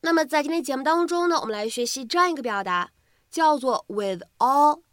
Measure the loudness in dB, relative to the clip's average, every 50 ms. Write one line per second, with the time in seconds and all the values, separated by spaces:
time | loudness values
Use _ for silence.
0 | 0 2 2 2 2 2 0 -2 0 0 -2 -4 -2 -4 -6 -2 0 2 2 2
1 | 2 0 0 0 0 0 0 0 -2 -4 -6 -4 -4 -6 -4 -4 -4 -4 -4 -8
2 | -8 -4 0 2 2 2 0 -4 -6 -4 -4 -4 -4 -2 -2 -2 -4 -6 _ _
3 | _ _ _ _ _ _ -2 2 2 2 2 2 0 -2 -2 -2 -4 _ -6 -4
4 | -4 -4 -4 -6 -8 _ _ _ 0 2 4 6 4 4 4 0 _ _